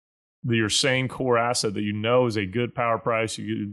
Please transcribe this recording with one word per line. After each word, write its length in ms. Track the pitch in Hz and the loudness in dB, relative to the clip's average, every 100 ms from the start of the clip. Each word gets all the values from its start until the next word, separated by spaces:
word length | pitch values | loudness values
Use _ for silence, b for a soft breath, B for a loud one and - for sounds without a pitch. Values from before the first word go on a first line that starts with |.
| _ _ _ _ | _ _ _ _
the, 140 | 123 113 | -2 0
your 120 | 107 | 2
same 380 | - 139 131 131 | 2 2 2 0
core 300 | - 131 117 | -2 2 2
asset 340 | 117 123 107 | 2 0 -2
that 80 | 101 | -2
you 120 | 104 | -4
know 340 | 104 113 123 123 | -2 2 4 4
is 100 | 107 | 0
a 80 | 95 | -2
good 300 | 107 120 - | -2 -4 -2
power 240 | 120 113 | -2 0
price, 380 | - 113 110 - | 0 0 -2 -4
you 300 | 104 110 104 | -6 -6 -6